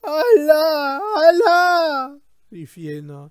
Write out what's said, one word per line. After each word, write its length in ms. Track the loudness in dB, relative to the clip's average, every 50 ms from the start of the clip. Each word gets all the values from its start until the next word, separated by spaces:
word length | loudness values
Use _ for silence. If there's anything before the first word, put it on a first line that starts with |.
Allah, 960 | -10 -6 -4 -2 2 4 4 4 6 4 2 2 2 -2 -2 -4 -4 -6 -6 -6 -8 -6 -4
Allah, 1040 | 2 4 4 4 4 2 2 2 2 2 2 0 0 0 -2 -4 -6 -8 -10 -14 -20 _ _ _ _ _ _
rief 240 | -20 -20 -20 -20 _
jener 540 | -16 -14 -14 -14 -14 -14 -16 -20 -20 -20 -20